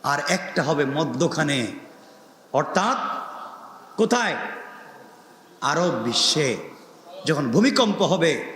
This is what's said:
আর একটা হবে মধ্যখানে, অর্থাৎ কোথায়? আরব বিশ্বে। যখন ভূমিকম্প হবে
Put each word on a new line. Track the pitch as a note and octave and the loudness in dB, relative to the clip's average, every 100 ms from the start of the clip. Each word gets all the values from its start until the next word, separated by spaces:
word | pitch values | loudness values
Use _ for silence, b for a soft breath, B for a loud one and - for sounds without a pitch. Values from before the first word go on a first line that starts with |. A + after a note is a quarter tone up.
আর | C#3 C#3+ - | 0 -2 0
একটা | F3+ - - | -2 -2 -2
হবে | C#3+ D3 C3+ | 0 2 0
মধ্যখানে, | C#3+ D3+ B2+ E3 - D3 C#3 G#2+ - - - - - - - - | 0 -2 0 0 0 0 0 -2 -8 -18 -20 -20 -20 -20 -20 -2
অর্থাৎ | C3+ D#3 F#3 G#3 C4+ - - - - - - - - - - | -2 2 0 2 0 -4 -8 -10 -14 -16 -16 -20 -20 -12 -2
কোথায়? | A3+ A#3+ G#3+ C3+ - - - - - - - - - - - - | 2 2 2 -4 -8 -10 -14 -18 -20 -20 -20 -20 -20 -20 -20 -4
আরব | C3+ D#3 F3 B2+ | 0 2 0 0
বিশ্বে। | A#2 A2+ - D3+ C#3 G#2+ - - - - - - - | -2 2 2 2 0 -2 -8 -18 -20 -20 -18 -6 -2
যখন | D3+ C3 | 0 4
ভূমিকম্প | C3+ B3+ C4+ A3 F#3 | 4 6 6 2 4
হবে | F3 F3+ E3 B2 - | 2 4 2 0 -6